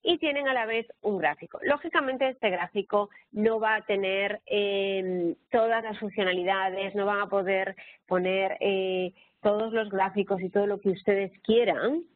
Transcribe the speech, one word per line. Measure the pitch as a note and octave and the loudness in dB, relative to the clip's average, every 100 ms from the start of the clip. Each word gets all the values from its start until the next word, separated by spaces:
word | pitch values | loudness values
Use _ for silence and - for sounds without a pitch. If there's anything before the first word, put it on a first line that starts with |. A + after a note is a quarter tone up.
y | D#4 E4+ | 0 0
tienen | D#4+ C#4+ C#4 | 0 0 0
a | |
la | B3+ A3 | 0 -2
vez | A3+ A3 - | -4 -6 -6
un | G#3+ G3 | -4 0
gráfico. | D3+ D3+ - - | 0 -2 -12 -6
Lógicamente, | - C#4+ E4 E4 C4+ C4 C4 | -2 -2 0 0 0 0 -2
este | B3+ G#3+ | 0 -2
gráfico | F3+ F3 G#3 F#3+ G#3 G3+ - _ | 0 -4 -6 0 0 0 -8 _
no | G#3 G#3+ A3 | 0 2 2
va | A3 G#3+ | 0 0
a | |
tener, | G#3+ G3 F#3+ G3 G3 G#3 - | 0 0 0 0 -2 -6 -4
eh, | G#3 G3+ G3 G3 G3 F#3 F3+ E3+ - _ | -2 0 0 0 -2 -2 -2 -2 -4 _
todas | A#3+ A3+ A3+ | 0 2 0
las | A3 G#3+ | -2 -6
funcionalidades, | G#3 F#3+ F#3+ F3+ F3+ F#3+ F#3+ F#3+ G3 G3+ | -6 -2 0 0 0 0 0 -2 -4 -2
no | G3+ | 0
van | G3+ | 0
a | G3+ | 0
poder | G3+ F#3 F#3+ F#3+ F#3+ - - _ | 0 0 0 -2 -8 -20 -20 _
poner, | F#3 F3+ F#3+ F#3+ - | 0 2 0 0 0
eh, | G3+ F#3+ F#3+ F#3 F3+ _ _ _ | 0 0 0 -2 -4 _ _ _
todos | G#3 G#3 A3+ | 0 0 0
los | A3 G#3 | -2 -2
gráficos | F#3+ F#3+ G#3 G3 F#3 | 0 0 0 0 -2
y | F#3 | 0
todo | G3+ G3+ | 0 2
lo | G3+ | 0
que | G#3 | 0
ustedes | F3+ - G3 F#3+ - | 0 0 0 0 -6
quieran | - A3+ A3+ C#3 F#3+ D#4+ E4+ | 2 4 4 2 0 -2 -6